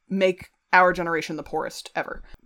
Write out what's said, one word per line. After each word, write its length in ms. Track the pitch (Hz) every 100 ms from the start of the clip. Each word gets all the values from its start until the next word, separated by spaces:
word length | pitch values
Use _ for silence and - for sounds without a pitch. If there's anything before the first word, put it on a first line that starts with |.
| -
make 400 | 196 190 185 - _ _
our 200 | 185 180
generation 420 | 175 170 165 - 156
the 80 |
poorest 480 | 143 - 113 - - -
ever. 280 | - - - -